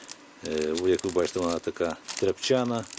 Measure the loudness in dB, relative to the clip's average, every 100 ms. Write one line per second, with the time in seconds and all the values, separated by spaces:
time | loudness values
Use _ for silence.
0 | -10 -14 -16 -10 -4 0 0 2 4 4
1 | 2 2 0 0 0 0 -2 -2 -2 -2
2 | -6 0 0 0 2 2 2 -2 -4